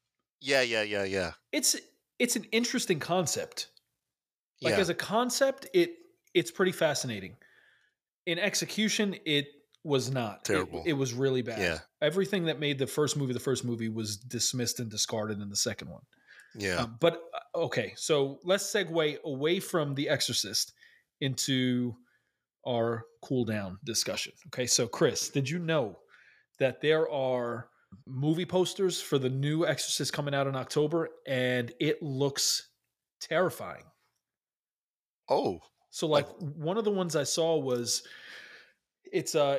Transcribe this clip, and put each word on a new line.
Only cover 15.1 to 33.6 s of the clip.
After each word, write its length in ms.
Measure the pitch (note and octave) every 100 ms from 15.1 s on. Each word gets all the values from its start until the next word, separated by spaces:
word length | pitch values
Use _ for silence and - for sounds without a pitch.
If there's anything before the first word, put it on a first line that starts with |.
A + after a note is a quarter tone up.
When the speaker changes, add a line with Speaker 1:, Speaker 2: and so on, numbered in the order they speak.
| A2+ G#2+ G#2
Speaker 2:
in 100 | G2+
the 60 | G2
second 320 | A#2 G2+ E2
one. 120 | C#2+ _ _ _ - -
Speaker 1:
Yeah. 220 | A2+ G2 F2
Speaker 2:
Um, 180 | A#2 A2+
but, 240 | E3 E3 -
uh, 240 | - - -
okay, 340 | D#3 - G#2 G#2
so 440 | - D3+ C#3 C#3
let's 220 | F3 G3 G3+
segue 480 | G#3+ E3+ E3 D3+ C#3+
away 380 | D#3+ C3+ D3+ F#3+
from 340 | - F3 D3
The 140 | C#3 D3
Exorcist 640 | C#3 - A#2+ G2+ G#2 - _ - _ _ _
into 720 | C#3 B2+ - C3 B2+ B2 B2 A2+ _ _ _ _ _ _ C3
our 380 | A#2+ A#2 A2+ - _
cool 220 | - C3 A2
down 320 | G#2+ G2 F#2+
discussion. 480 | - G#2+ - F#2+ - - -
Okay, 180 | - B2
so 200 | - A#2
Chris, 420 | - D#3 G#2+ -
did 180 | C#3+ C3
you 100 | F3
know 400 | E3 D#3+ A2 E2+ _ - - _ _ _
that 220 | C3 -
there 260 | D3+ D#3 E3
are 580 | D3 C3 B2 A#2+ A#2 A#2 _ _ F#2+ -
movie 380 | C3 D3 E3
posters 560 | F3+ F3+ F3 - F#3+ E3+
for 180 | - C#3+
the 120 | B2+
new 340 | C3 C#3+ D#3
Exorcist 480 | D#3+ C#3+ - - C3+
coming 220 | - C#3+
out 120 | C#3 C#3
in 100 | C3
October, 520 | B2 D3+ D3+ E3 D#3+ - -
and 460 | C3 B2+ B2 A#2 -
it 220 | D3 D3+
looks 640 | D#3 C3 C#3 C#3 - - - _ _ _ _ _
terrifying? 640 | - E3 F3+ -